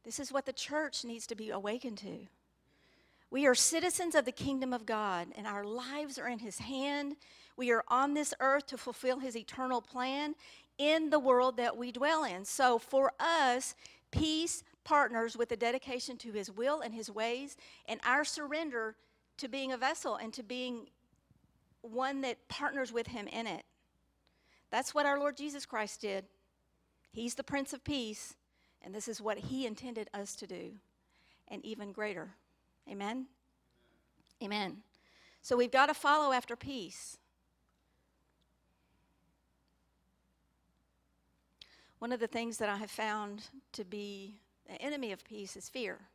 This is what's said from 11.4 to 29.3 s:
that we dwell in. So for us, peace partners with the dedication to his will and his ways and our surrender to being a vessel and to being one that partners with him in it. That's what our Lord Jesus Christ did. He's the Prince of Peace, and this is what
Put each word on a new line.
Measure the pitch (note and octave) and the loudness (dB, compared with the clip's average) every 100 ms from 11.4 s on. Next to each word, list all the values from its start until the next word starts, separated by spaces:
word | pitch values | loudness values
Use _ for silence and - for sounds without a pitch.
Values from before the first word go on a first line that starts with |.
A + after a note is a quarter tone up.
| B3+ A#3+ | 6 4
that | A#3+ A3+ | 0 0
we | B3 | -4
dwell | A#3+ C#4+ D#4+ | 2 4 4
in. | C4+ F3+ | 2 -2
So | G3+ - B3+ A#3 | -4 6 6 6
for | - C4+ C4+ - | 4 4 4 4
us, | D#4+ E4 C4 B3 - - - - _ | 4 6 6 4 -2 -10 -20 -20 _
peace | - D#4 D#4 E4+ - - _ | 0 2 2 0 -4 -8 _
partners | - D4 B3 A#3 A#3 A3+ | 4 6 6 2 -2 -2
with | A#3 | -2
the | A3+ | 2
dedication | A#3 B3+ C4+ B3 B3+ A#3+ | 0 0 -4 -6 -6 -8
to | A#3+ | -8
his | G#3 G3 | -6 -6
will | G3 B3+ D#4 | -2 0 0
and | A#3 | -2
his | A3+ G#3+ | -6 -8
ways | G#3 A3+ B3 C#4 - - - - | -4 -2 -2 -6 -14 -20 -18 -8
and | A3 | -2
our | A#3 C4+ | 2 4
surrender | D4+ - C#4+ D4+ D#4+ A#3+ A3 G#3+ _ _ _ - | 2 -4 -4 -4 -2 -4 -4 -8 _ _ _ -12
to | C4 | -6
being | C4+ C4 | -4 -4
a | B3+ | 0
vessel | B3+ E4 C#4+ G#3+ | 0 0 -2 -4
and | A3+ | -6
to | A3 | -10
being | G#3 B3 B3+ A#3+ - _ _ _ _ _ _ _ _ _ | -8 -6 -4 -6 -12 _ _ _ _ _ _ _ _ _
one | A#3 A3+ C4 C#4 | -8 -2 -2 -2
that | C4 A3+ _ | -4 -4 _
partners | - C#4+ C#4 B3 | -2 -2 0 -2
with | A#3 A3+ | -2 -4
him | A#3 G3+ | -6 -6
in | - A3+ | -6 -4
it. | F3 - _ _ _ _ _ _ _ _ _ _ | -6 -10 _ _ _ _ _ _ _ _ _ _
That's | A3 C4+ | -2 2
what | D4 C#4+ | 4 4
our | C#4+ | 4
Lord | C#4+ C#4 | 0 -2
Jesus | D4 C#4+ - | -8 -8 -6
Christ | A3 G#3 - | -4 -4 -4
did. | G#3 F#3+ F#3+ _ _ _ _ _ _ _ _ | -4 -4 -8 _ _ _ _ _ _ _ _
He's | G#3+ A#3 | -8 -6
the | - | -6
Prince | - C#4 C4+ | -4 -4 -4
of | C4 | -8
Peace, | - C#4+ A3+ G#3+ - - _ _ _ _ | -4 -2 -2 -8 -14 -18 _ _ _ _
and | - | -12
this | G3+ A3 | -10 -8
is | G#3+ | -4
what | A3 | -2